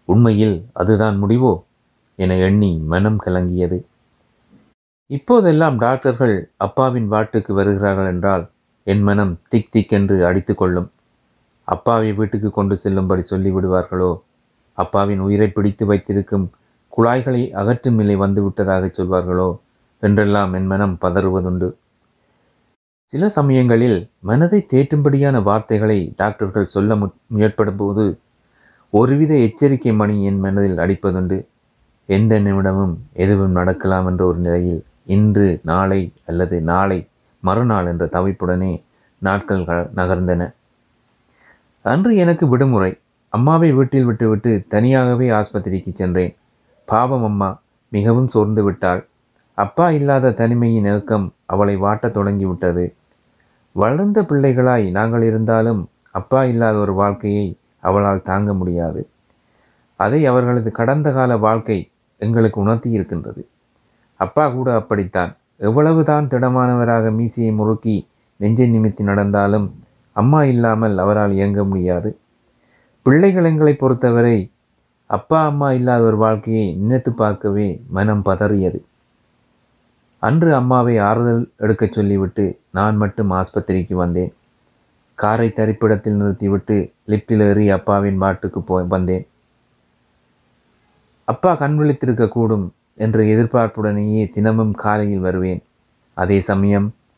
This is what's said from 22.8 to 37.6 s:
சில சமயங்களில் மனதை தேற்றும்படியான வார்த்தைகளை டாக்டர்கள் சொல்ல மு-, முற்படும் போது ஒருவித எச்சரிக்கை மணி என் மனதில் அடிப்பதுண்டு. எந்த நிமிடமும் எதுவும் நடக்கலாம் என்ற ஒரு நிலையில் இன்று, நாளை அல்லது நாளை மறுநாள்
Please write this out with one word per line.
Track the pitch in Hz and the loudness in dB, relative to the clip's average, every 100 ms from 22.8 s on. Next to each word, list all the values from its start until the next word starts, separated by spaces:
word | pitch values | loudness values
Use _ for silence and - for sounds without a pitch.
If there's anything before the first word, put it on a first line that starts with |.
| _ _ _ | _ _ _
சில | 139 202 | -2 0
சமயங்களில் | 160 143 131 123 113 120 95 107 _ | 2 4 4 4 4 4 0 -4 _
மனதை | 92 123 175 208 - | -2 2 4 2 2
தேற்றும்படியான | 131 139 147 143 139 139 131 | 0 2 2 2 2 2 2
வார்த்தைகளை | 98 107 - 107 107 104 82 - | 2 0 0 0 2 0 -2 -4
டாக்டர்கள் | 104 - 101 104 95 | -4 -2 -4 -2 -2
சொல்ல | 98 104 104 | 0 0 0
மு-, | 98 - _ | -2 -6 _
முற்படும் | 107 107 - 104 98 | 0 0 0 -2 -2
போது | 101 101 104 - _ _ _ _ _ _ _ | -4 -2 -2 -4 _ _ _ _ _ _ _
ஒருவித | 104 127 143 151 151 | 2 4 2 2 4
எச்சரிக்கை | 117 - 143 131 123 | 2 2 0 2 0
மணி | 107 104 104 | 0 0 0
என் | 98 98 | -2 -2
மனதில் | 98 98 101 87 | -2 0 0 0
அடிப்பதுண்டு. | 87 95 101 92 90 95 - _ _ _ _ _ - | -2 -2 -2 -2 -2 -4 -8 _ _ _ _ _ -4
எந்த | 95 110 107 | 0 2 2
நிமிடமும் | 101 98 95 95 95 82 - | 2 0 0 0 -2 -4 -10
எதுவும் | - 95 101 95 | -2 0 2 2
நடக்கலாம் | 90 90 92 95 95 92 | 2 0 -2 -2 0 0
என்ற | 90 92 | 0 0
ஒரு | 85 | 0
நிலையில் | 87 87 90 82 - _ - | 0 0 -2 -4 -8 _ -2
இன்று, | 98 107 98 98 82 | 0 2 4 2 0
நாளை | 80 87 95 98 87 - - | -2 0 0 0 -4 -10 -8
அல்லது | 85 87 87 | -4 -2 -2
நாளை | 80 90 98 92 - _ _ _ | 0 0 0 -2 -6 _ _ _
மறுநாள் | 92 107 | -2 0